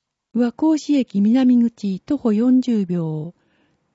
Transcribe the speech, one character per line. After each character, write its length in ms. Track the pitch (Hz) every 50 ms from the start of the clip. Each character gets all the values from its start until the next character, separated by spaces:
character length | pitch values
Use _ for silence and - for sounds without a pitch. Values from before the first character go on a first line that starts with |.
| _ _ _ _ _ _
和 200 | - 226 240 240
光 260 | - - 311 311 311 294
市 160 | - - 294
駅 260 | 277 240 - - 202
南 420 | 202 214 233 262 262 254 247 240
口 380 | 233 233 - - - 196 190 180
徒 160 | _ - 294
歩 160 | 269 - 226
四 280 | 208 208 240 254 254 254
十 240 | 247 254 233 208 196
秒。 480 | 170 180 175 165 160 156 156 151 170 - _ _ _ _ _ _ _ _ _ _ _